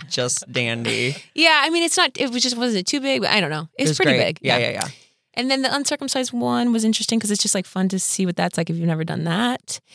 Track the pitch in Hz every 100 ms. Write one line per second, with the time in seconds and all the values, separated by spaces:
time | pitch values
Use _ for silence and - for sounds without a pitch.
0 | - - 123 - - 127 120 117 117 113
1 | 123 143 - - 320 302 294 339 339 370
2 | 330 - 269 240 - 233 247 208 180 285
3 | 269 262 196 208 165 151 160 - 202 147
4 | 147 127 98 - 135 120 117 101 - -
5 | _ _ _ - 254 269 254 277 277 294
6 | 277 269 254 240 240 240 240 226 220 220
7 | - 226 208 208 - 196 185 190 190 185
8 | - - 185 175 175 - 170 165 170 160
9 | 160 180 165 175 240 247 - - -